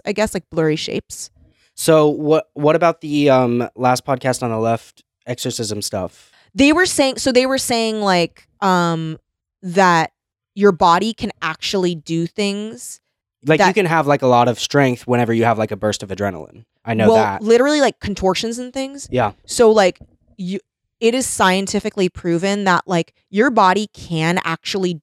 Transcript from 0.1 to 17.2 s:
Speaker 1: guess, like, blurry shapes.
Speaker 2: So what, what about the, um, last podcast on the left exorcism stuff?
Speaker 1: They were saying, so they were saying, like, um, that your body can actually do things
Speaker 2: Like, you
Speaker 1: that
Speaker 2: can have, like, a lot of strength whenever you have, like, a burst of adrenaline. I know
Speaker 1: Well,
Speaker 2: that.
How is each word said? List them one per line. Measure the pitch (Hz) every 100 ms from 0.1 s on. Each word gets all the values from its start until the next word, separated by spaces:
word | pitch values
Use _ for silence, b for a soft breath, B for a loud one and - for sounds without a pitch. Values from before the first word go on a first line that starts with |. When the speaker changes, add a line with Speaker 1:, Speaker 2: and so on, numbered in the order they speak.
Speaker 1:
guess, | 202 214
like, | 185 -
blurry | 160 160 156
shapes. | - - - - - _ _ _ _
Speaker 2:
So | - - 156 151
what, | 147 151 156 -
what | - 147 160
about | 170 165
the, | 156 147 143
um, | 131 123 120 120 -
last | 123 127
podcast | - 131 131 123
on | 120
the | 110
left | 113 113 - _ _ _ -
exorcism | 123 131 117 107 104
stuff? | - 101 90 _ _ b b
Speaker 1:
They | 190 277
were | 311 359
saying, | - 269 240
so | 269
they | 247 262
were | 269
saying, | - 233 226 220
like, | 202 180 170 _ _ -
um, | 202 180 170 165 160 160 _ _ _ _
that | 185 175 185 165 160 _ _ _ _ 196
your | 202
body | 170 185 170 220
can | 220 214 -
actually | 160 160 - 196 180
do | 170 - 165 170
things | - 202 202 214 240 - - _ _ _ _ 135
Speaker 2:
Like, | 160
you | 190
Speaker 1:
that | 190
Speaker 2:
can | 180
have, | 160 143
like, | 143
a | 131
lot | 120 120
of | 113
strength | - 143 135 120 -
whenever | 120 117
you | 113
have, | 117 110
like, | 110
a | 101
burst | 107 101
of | 101
adrenaline. | 95 101 85 - - - _
I | -
know | 220 220
Speaker 1:
Well, |
Speaker 2:
that. | 220